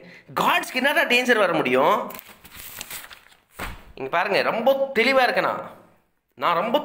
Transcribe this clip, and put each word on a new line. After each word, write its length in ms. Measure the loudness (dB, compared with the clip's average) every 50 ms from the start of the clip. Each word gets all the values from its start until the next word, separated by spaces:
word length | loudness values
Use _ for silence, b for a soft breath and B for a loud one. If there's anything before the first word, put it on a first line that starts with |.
| B B B B B B -4
காட்ஸ்க்கு 460 | -2 0 2 0 0 -2 -4 -4 -2
என்னடா 220 | 0 0 2 2 0
டேஞ்சர் 400 | 2 2 2 4 2 4 4 4
வர 100 | 2 2
முடியும்? 420 | 0 0 2 2 4 4 4 4 2 0 -6 -12 -16 -18 -20 -20 -20 -20 -20 -20 -20 -20 -18 -16 -16 -16 -14 -14 -16 -16 -18 -20 -20 _ -20 _ _ _ _ _ -12 -12 -12 -12 -14 -18 -20 -16
இங்க 140 | -12 -10 -4
பாருங்க, 320 | -2 -2 -2 0 0 0
ரொம்ப 340 | 0 0 -2 0 2 2 2 2 0 -2 0
தெளிவா 300 | 0 2 2 4 2 2
இருக்கேன் 260 | 2 2 0 0 -2
நான். 140 | -2 -4 -8 -14 -16 -20 -20 _ _ _ _ _ _ _ _ _ _ -4
நான் 220 | -2 0 0 0
ரொம்ப 180 | 0 0 -2 -2 -2